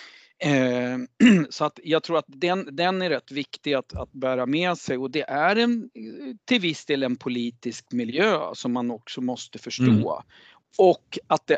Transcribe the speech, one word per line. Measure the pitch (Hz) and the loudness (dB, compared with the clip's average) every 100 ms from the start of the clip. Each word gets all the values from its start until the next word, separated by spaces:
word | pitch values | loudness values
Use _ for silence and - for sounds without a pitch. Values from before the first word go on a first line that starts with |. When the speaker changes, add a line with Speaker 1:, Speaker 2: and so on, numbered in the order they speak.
| - - _ - | -20 -20 _ -4
Speaker 1:
Eh, | 147 139 127 123 123 127 127 - | 0 2 2 0 -2 -4 -6 4
<clears throat> | 240 190 143 | 6 6 2
så | - 151 | -2 -4
att | - | -4
jag | - 160 | -2 -2
tror | - 160 | 0 -2
att | - | -2
den, | 135 175 190 - 139 | -2 -2 0 -4 -2
den | 180 190 | 0 0
är | 180 | -2
rätt | 135 - | -2 -4
viktig | 139 135 - 147 | -8 -8 -8 -2
att, | 135 - - | -2 -2 -10
att | 127 | -10
bära | 135 131 127 127 | -4 -2 0 0
med | 151 180 170 | 0 0 -2
sig, | - 127 | -4 -4
och | 131 | -4
det | 147 | -4
är | 135 139 170 214 | -4 0 2 4
en, | 240 233 - - 214 269 277 226 - | 2 0 -4 -12 -14 -12 -12 -8 0
till | 247 | 0
viss | 175 147 - | 0 -4 -2
del | 139 | 0
en | 131 123 | 0 -2
politisk | 131 123 120 120 117 113 - | -4 -4 -4 -6 -10 -10 -8
miljö | 123 113 139 214 160 87 | -6 -2 0 2 0 -2
som | - 127 | -6 -4
man | 123 120 | -2 -2
också | 113 - - | -6 -10 -6
måste | 123 127 - 107 | -6 -6 -10 -14
förstå. | 117 127 | -8 0
Speaker 2:
Mm. | 127 107 85 73 - - - _ _ - | 4 4 2 -4 -10 -20 -20 _ _ 4
Speaker 1:
Och | 185 - _ - - | 6 6 _ -10 -2
att | 156 | 0
det | - | 2